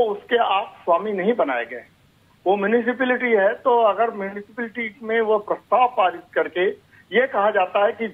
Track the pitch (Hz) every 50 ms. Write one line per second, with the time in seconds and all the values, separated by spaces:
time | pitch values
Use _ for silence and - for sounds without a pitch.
0 | 240 220 202 196 - - 247 233 226 - 202 190 220 240 - - - - 170 170
1 | 190 220 208 190 175 202 247 220 170 143 131 120 113 - 127 120 110 - _ _
2 | _ _ _ _ _ _ _ _ - 175 190 202 196 202 220 240 226 226 247 233
3 | 262 247 254 240 247 240 226 208 190 202 233 - - 269 240 233 226 214 196 190
4 | 226 226 214 208 196 196 196 202 202 - - - 240 226 202 247 233 220 202 -
5 | 233 220 226 233 226 214 214 208 208 - 175 - - _ - 214 254 240 - -
6 | 202 180 170 170 - - - 165 160 - - 180 180 208 - - _ _ _ -
7 | _ _ 180 214 262 269 - 220 196 214 214 214 247 - - 208 202 220 226 220
8 | 226 214